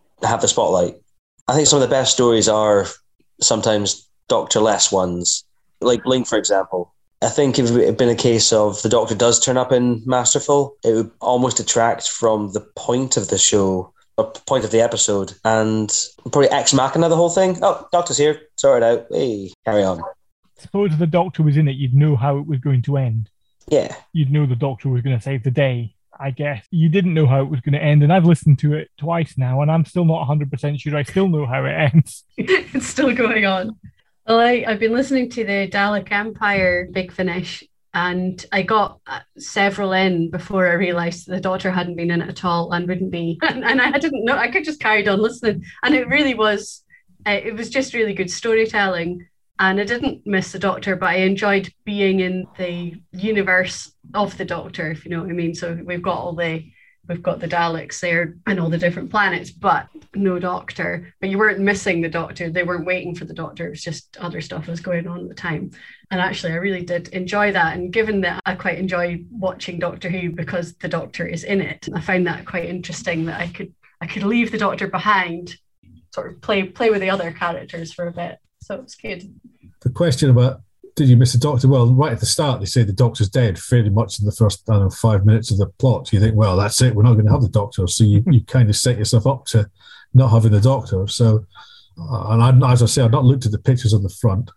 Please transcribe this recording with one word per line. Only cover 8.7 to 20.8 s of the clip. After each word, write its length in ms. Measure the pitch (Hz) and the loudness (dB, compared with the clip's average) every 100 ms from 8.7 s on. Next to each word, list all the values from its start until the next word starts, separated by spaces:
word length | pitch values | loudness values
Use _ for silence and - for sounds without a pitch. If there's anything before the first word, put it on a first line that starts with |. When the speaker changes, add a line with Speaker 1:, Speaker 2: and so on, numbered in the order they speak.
| 101 | 0
Speaker 1:
the 80 | 110 | 0
Doctor 240 | 117 110 104 | 2 0 2
does 280 | 120 117 | 2 4
turn 140 | - 127 | 2 0
up 160 | 123 | 2
in 280 | 127 123 117 117 | 2 2 0 0
Masterful, 720 | 127 117 147 - 143 135 - 117 | 0 2 0 2 2 0 -2 0
it 80 | |
would 180 | 113 110 - | 0 -2 -4
almost 380 | - 123 123 120 | 0 2 2 0
detract 500 | 110 120 113 - - | 0 2 2 0 -6
from 460 | - 113 107 104 | -2 0 0 -2
the 80 | 101 | -6
point 560 | - - - 123 131 - | -8 -10 -4 -2 -2 -2
of 100 | 98 | -2
the 100 | 98 | 0
show, 560 | - 104 98 92 92 _ _ - | 2 2 2 0 -4 _ _ -4
or 140 | - | -4
p-, 80 | - - | -6 -4
point 160 | 131 | -2
of 80 | 110 | 0
the 80 | 110 | 2
episode, 540 | 117 113 - 101 95 - | 2 2 0 0 -4 -4
and 500 | 113 110 107 110 107 - - - | 0 2 2 0 -2 -4 -6 -10
probably 260 | - 143 139 | -2 2 4
ex 240 | 143 - | 4 2
machina 360 | 135 135 160 165 | 2 2 2 2
the 80 | 165 | 4
whole 120 | 170 | 2
thing. 280 | 175 190 170 | 2 2 2
"Oh, 240 | - 165 - | 0 0 -2
Doctor's 260 | 175 175 139 | -2 0 0
here, 220 | 151 151 - - | 0 0 -8 0
sort 280 | 139 127 | 2 4
it 20 | 113 | 4
out, 220 | 113 - | 2 0
hey, 400 | - 131 104 95 - - | -4 -2 -4 -8 -10 -2
carry 180 | 104 | 2
on." 180 | 95 87 82 - _ _ _ _ | 2 0 -8 -14 _ _ _ _
Speaker 2:
Suppose 340 | - 196 | -6 -2